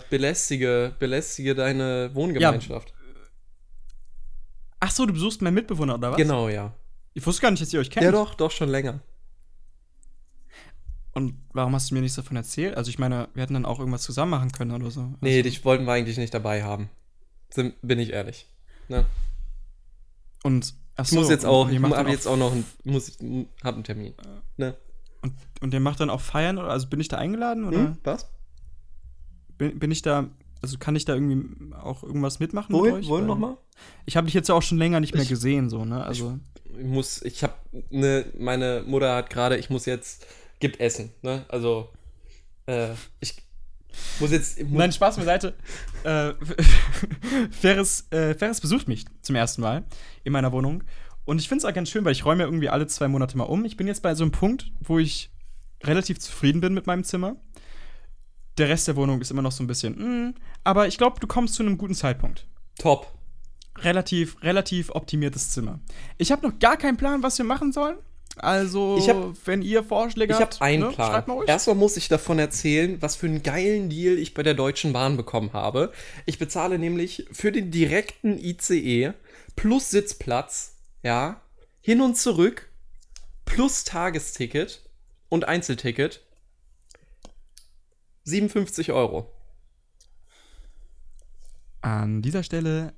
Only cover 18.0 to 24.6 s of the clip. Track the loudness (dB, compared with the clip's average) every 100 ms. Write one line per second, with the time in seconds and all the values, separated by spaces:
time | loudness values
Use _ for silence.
18 | 0 -4 -6 -10 -18 -20 -20 -18 -4 2
19 | 2 2 -2 -2 -6 -10 -14 -18 -20 -20
20 | -20 -20 -20 -6 0 0 -2 -10 -14 -6
21 | 2 4 6 4 6 6 6 4 2 2
22 | 2 0 0 2 2 0 -4 -8 -2 -2
23 | -4 -10 -8 -8 -8 -8 -8 -6 -8 -10
24 | -10 -14 -16 -12 -10 -6